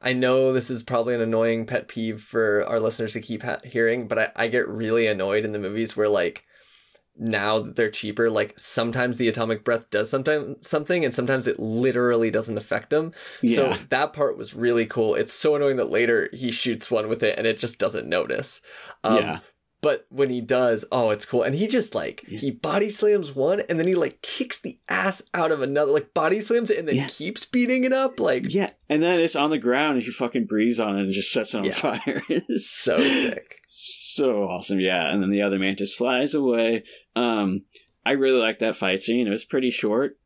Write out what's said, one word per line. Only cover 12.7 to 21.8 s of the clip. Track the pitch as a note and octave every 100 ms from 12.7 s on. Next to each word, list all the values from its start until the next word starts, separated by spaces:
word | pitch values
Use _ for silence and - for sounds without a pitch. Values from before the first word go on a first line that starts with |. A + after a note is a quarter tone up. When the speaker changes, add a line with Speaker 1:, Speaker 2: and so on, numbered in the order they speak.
| G#2 -
Speaker 1:
them. | D3+ D#3+ - - -
So | A#2+ A#2 C3+
Speaker 2:
Yeah. | G#2+ -
Speaker 1:
that | C3 D3+
part | - C#3+ -
was | G#2
really | - A#2+ A#2+ A2+
cool. | - A2 -
It's | A2+
so | - D#3 D3
annoying | C#3+ C3
that | D#2+
later | F2 A#2 A#2 -
he | A#2+ B2+
shoots | A#2 - G#2+ -
one | A#2 G#2+
with | A#2
it | G#2+ -
and | A2+
it | A2
just | - -
doesn't | - G#2+ B1
notice. | F2 B1 B1+ - - - - - - A2
Um, | A2
Speaker 2:
Yeah. | F#2+ D#2+ - _ _ _
Speaker 1:
but | D3+ C#3 -
when | B2+ C#3
he | B2
does, | A2+ B2+ B2 A2+ -
oh, | B2+ A2+
it's | G#2+ -
cool. | B2
And | A#2+ C#3
he | G#3
just, | B3